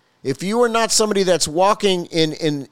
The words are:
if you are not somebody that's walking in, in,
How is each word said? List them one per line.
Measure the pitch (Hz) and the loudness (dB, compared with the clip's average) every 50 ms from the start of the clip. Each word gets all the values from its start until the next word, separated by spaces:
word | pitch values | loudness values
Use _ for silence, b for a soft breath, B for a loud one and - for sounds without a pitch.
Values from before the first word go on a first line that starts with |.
| _ _ _ _ - | _ _ _ _ -6
if | 120 135 - 160 | -6 -6 -6 -4
you | 185 214 233 | -4 0 0
are | 247 233 | 0 2
not | 226 226 226 220 | 2 0 0 0
somebody | - - 220 214 208 196 196 | 0 0 0 2 2 0 2
that's | 180 180 160 - | 2 2 0 0
walking | - 147 165 185 196 214 208 - 202 185 180 175 | -2 0 2 2 2 2 2 2 0 0 0 -2
in, | - - 165 160 156 151 | -4 -2 0 0 0 -2
in, | - 160 160 147 143 135 113 | -2 -2 -2 -2 -2 -6 -6